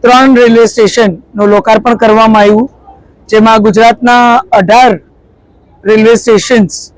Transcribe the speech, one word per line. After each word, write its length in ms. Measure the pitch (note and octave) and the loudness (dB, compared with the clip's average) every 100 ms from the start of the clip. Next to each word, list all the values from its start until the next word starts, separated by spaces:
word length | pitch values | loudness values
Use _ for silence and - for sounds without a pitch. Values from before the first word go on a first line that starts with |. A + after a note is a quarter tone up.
ત્રણ 360 | A#3+ B3 C4+ B3 | 0 2 2 2
રેલવે 300 | A#3+ A3+ A3+ | 2 2 0
સ્ટેશનનું 800 | - G#3 - G#3+ E3+ - G3+ G#3 | 0 -2 0 -4 -4 -14 -4 -2
લોકાર્પણ 460 | G#3 G3 A3 B3 | -2 0 -2 0
કરવામાં 480 | A#3 A3 G#3+ A3+ G#3+ | -2 0 2 2 2
આવ્યું, 280 | G#3 G#3 C4 _ - - _ _ _ | 2 0 -4 _ -20 -20 _ _ _
જેમાં 300 | G#3+ A3 A3+ | 0 2 2
ગુજરાતના 800 | G#3+ G3+ A3+ A#3+ B3 A#3+ A#3+ A#3+ - | 0 2 0 0 0 0 2 0 -2
અઢાર 480 | G#3+ F#3 A3+ B3+ F3+ _ _ _ _ _ _ _ _ | -2 0 2 2 -2 _ _ _ _ _ _ _ _
રેલવે 300 | G3 A3 A3 | -2 0 2
સ્ટેશન્સ 800 | A#3 - G#3+ - B3 F#3 - - | 0 0 -2 0 -2 -2 -6 -18